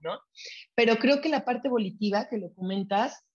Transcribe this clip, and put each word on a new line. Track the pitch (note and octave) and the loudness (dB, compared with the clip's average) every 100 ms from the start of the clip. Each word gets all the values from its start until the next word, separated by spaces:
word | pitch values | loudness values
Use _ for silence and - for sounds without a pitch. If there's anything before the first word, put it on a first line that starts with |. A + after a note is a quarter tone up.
¿no? | D#3+ G3+ _ - - - - - | -10 -10 _ -20 -18 -18 -6 2
Pero | A#3 A3+ | 4 4
creo | C4 C#4+ | 4 4
que | D#4+ | 2
la | C#4 - | -2 -2
parte | A#3+ C#4 | -2 0
volitiva | A#3+ F#3+ - G#3 G3+ - | 0 -2 -2 -2 0 -2
que | A3+ | -6
lo | F3 | -8
comentas | - F#3 G3 G3 G3 C#4+ - _ | -8 -6 -4 -2 0 0 -4 _